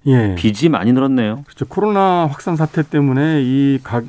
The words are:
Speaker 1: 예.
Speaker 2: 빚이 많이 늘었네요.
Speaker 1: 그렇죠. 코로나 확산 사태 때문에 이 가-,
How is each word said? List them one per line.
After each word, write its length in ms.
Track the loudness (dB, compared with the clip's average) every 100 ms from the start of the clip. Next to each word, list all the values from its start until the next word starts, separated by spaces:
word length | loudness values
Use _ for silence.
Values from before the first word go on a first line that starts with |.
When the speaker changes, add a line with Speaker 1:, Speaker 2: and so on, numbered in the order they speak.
| 0
Speaker 1:
예. 300 | 2 2 0
Speaker 2:
빚이 340 | -2 2 2
많이 240 | 2 2
늘었네요. 500 | 2 2 0 -2 -4 -10
Speaker 1:
그렇죠. 200 | -10 -8
코로나 640 | -2 0 2 2 2 -2
확산 280 | -4 -4 -2
사태 280 | -2 -2
때문에 580 | -2 0 0 0 0 0
이 360 | 0 2 2 0
가-, 180 | -2 -6